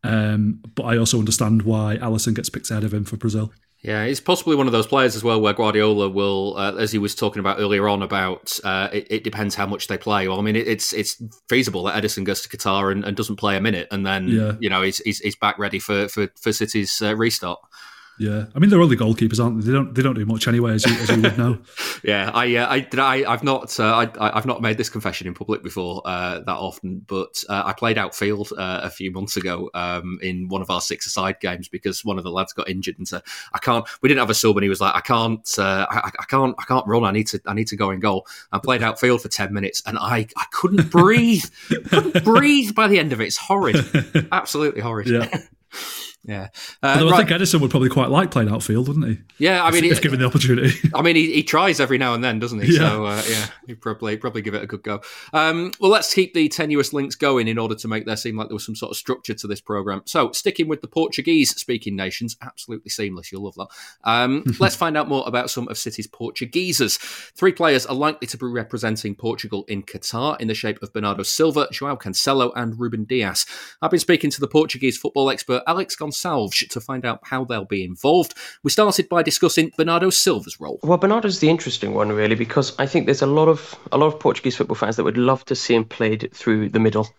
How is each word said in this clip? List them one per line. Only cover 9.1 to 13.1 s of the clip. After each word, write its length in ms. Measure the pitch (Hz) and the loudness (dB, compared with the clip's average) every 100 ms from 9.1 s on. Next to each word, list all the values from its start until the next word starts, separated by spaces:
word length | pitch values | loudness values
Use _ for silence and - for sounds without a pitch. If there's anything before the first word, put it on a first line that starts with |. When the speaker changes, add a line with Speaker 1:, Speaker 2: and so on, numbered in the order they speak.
Speaker 2:
it 140 | 110 | -4
depends 300 | 107 107 104 | -4 -4 -4
how 120 | 101 101 | -2 -4
much 200 | 101 - | -4 -6
they 120 | 101 | -6
play. 280 | - 104 95 | -2 0 0
Well, 140 | 95 | -2
I 20 | |
mean, 140 | 107 110 | 0 0
it, 100 | 113 | 0
it's, 260 | 107 - | -2 -2
it's 300 | - 98 - 113 - - | -4 -4 -8 -14 -16 -2
feasible 360 | 127 113 92 | 0 0 -2
that 180 | 95 98 | -2 -2
Ederson 220 | 104 - | -2 -2
goes 160 | 98 95 | -4 -4
to 60 | - | -8
Qatar 420 | 107 104 98 98 | -6 -2 0 0
and, 140 | 98 | -2
and 120 | 101 | -4